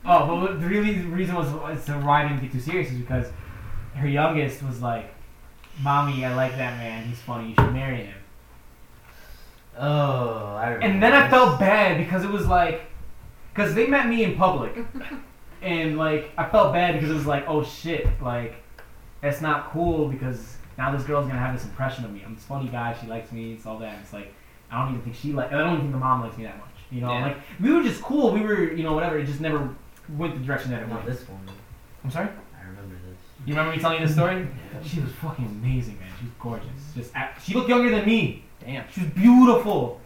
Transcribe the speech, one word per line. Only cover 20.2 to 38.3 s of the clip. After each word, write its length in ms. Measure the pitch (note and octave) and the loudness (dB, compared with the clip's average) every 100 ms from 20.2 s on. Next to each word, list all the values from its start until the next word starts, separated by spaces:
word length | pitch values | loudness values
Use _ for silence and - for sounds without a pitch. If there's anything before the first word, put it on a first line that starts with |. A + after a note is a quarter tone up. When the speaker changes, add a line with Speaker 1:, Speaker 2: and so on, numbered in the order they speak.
| B2+ A#2 - - - - | -6 -6 -10 -14 -14 -4
Speaker 1:
now 140 | C#3 | -2
this 140 | C#3 | -2
girl's 240 | B2+ C#3+ C3+ | 0 0 0
gonna 100 | B2 | -2
have 160 | B2+ | -2
this 100 | B2 | -4
impression 400 | - - C3 - | -6 -4 -4 -4
of 60 | G#2+ | -10
me. 80 | G2+ G#2+ | -10 -14
I'm 80 | |
this 80 | A2+ | -16
funny 240 | - C#3 B2+ | -10 -6 -6
guy, 300 | A#2+ A#2+ A#2 | -4 -6 -6
she 60 | A2+ | -8
likes 240 | A#2 - | -10 -10
me, 220 | A#2 A2+ | -10 -10
it's 120 | A2 | -10
all 140 | A2 A2 | -12 -10
that." 180 | A2 G2+ | -10 -12
It's 100 | G2 | -14
like, 220 | G#2 G2 - - - - | -14 -14 -18 -20 -20 -10
I 100 | A#2 | -4
don't 100 | C3 | -2
even 80 | A#2+ | -4
think 120 | A#2 - | -6 -8
she 160 | C#3+ | -4
li-, 120 | C#3 | -2
I 60 | B2 | -2
don't 180 | C#3+ E3 | 0 2
even 60 | D#3+ | 0
think 120 | C#3 | 0
the 60 | C3 | 0
mom 240 | B2+ B2+ | 0 0
likes 140 | A2+ A2+ | -2 -10
me 60 | |
that 140 | G#2+ G2 | -12 -14
much, 100 | - - - | -18 -20 -10
you 100 | B2 | -6
know? 100 | B2 | -2
Speaker 4:
Yeah. 140 | A#2+ C3+ | -2 -2
Speaker 1:
Like, 100 | - - - | -4 -12 -2
we 120 | A3 | 4
were 100 | E4 | 4
just 200 | B3+ - | 4 -2
cool, 300 | - C#4+ A#3 | -2 2 4
we 80 | G#3 | 2
were, 320 | G#3+ G3+ E3 | 0 0 0
you 100 | E3 | -2
know, 120 | D#3+ | -2
whatever, 240 | D#3 E3+ D3+ | 0 0 -2
it 80 | C#3 | -4
just 140 | C#3+ | -4
never 280 | D#3 D3 B2+ - - - - D3+ | -2 -2 -4 -8 -18 -20 -12 -6
went 180 | E3 | -4
the 60 | C3 | -4
direction 260 | B2+ C#3+ B2+ | -4 -4 -4
that 120 | A#2 | -6
it 60 | A2 | -6
Speaker 2:
No, 60 | A2 | -8
Speaker 1:
went. 100 | G#2+ | -8
Speaker 2:
this 220 | B2+ - | -8 -10
one. 120 | F#2+ F#2+ F#2+ - - - - | -16 -16 -18 -20 -20 -20 -10
Speaker 1:
I'm 60 | C3 | -8
sorry? 180 | D#3 G#3 - - - | -4 -6 -8 -18 -18
Speaker 2:
I 80 | F2+ | -16
remember 280 | G2 F#2+ F2+ F#2 | -16 -16 -16 -16
this. 100 | F2+ - - C3 | -18 -20 -12 -4
Speaker 1:
You 80 | |
remember 220 | D3 D#3+ D#3+ | -2 -2 0
me 40 | |
telling 180 | E3 D#3+ | 0 2
you 60 | D#3 | 2
this 80 | D#3 | 2
story? 320 | F3 F#3 - | 2 0 -4
Speaker 2:
<laughs> 200 | - - | -10 -12
Yeah. 100 | C3 D#3 | -14 -8
Speaker 1:
She 120 | E3 | -6
was 120 | B2+ | -6
fucking 320 | - D#3+ - | -6 -8 -6
amazing, 540 | A2+ G#2 B2 B2+ A#2 G2 | -8 -4 -2 -2 -4 -10
man. 100 | F#2 F#2 | -14 -12
She 60 | |
was 100 | A#2+ - | -14 -10
gorgeous. 280 | A#2+ A2 - C3+ - B2+ | -10 -8 -10 -12 -12 -12
Just 180 | - | -10
a, 140 | A#2+ A2+ - | -8 -8 -8
she 100 | - | -2
looked 140 | A#3 B3 | 0 4
younger 220 | A#3+ A#3+ | 4 6
than 160 | G#3+ G3+ | 4 4
me. 380 | A3+ C3+ | 4 2